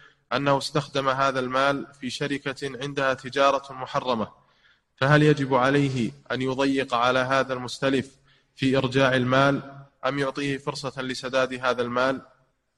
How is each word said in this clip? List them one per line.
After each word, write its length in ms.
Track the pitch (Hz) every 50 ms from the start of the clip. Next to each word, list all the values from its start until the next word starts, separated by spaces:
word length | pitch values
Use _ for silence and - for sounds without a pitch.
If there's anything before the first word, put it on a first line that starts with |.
| - - _ _ _ - 117
أنه 260 | 127 143 143 139 135
استخدم 500 | 127 - - 151 - - - 139 135 135
هذا 320 | 131 135 139 139 131 131
المال 460 | 127 123 127 131 139 143 139 139 - - - -
في 100 | 131 123
شركة 720 | - - 147 139 143 135 - 139 135 - 143 135 131 117 135
عندها 320 | 143 139 143 135 135 131
تجارة 580 | - - 123 123 139 139 139 139 135 - - 131
محرمة، 560 | 131 127 - - 139 131 127 123 110 101 - - _ _ _ _ _ _ _ _ _ _ _ _
فهل 260 | - 131 139 151 151 151
يجب 320 | 151 147 143 139 127 135
عليه 560 | 123 123 135 139 143 143 135 131 127 110 98 - - _ - 120
أن 100 | 127 131
يضيق 520 | 131 131 127 139 139 135 135 131 131 123
على 240 | 117 120 127 127 131
هذا 360 | 127 127 135 135 131 131 131
المستلف 600 | 127 127 117 - - 139 135 135 131 - - - _ _ _ _ _ _ _ _
في 200 | - 135 135 127
إرجاع 400 | 135 131 123 120 135 135 127 131
المال 460 | 131 123 127 131 135 139 139 139 131 - - - - - _ _ _ -
أم 120 | 131 139 143
يعطيه 400 | 139 135 - 147 143 143 139 131
فرصة 440 | - 151 143 143 139 131 - 135 127
لسداد 520 | 131 127 - - 123 131 131 131 123 127
هذا 280 | 123 131 127 120 120 120
المال؟" 400 | 120 120 123 127 135 135 127 - - _ _ _ _ _ _ _ _ _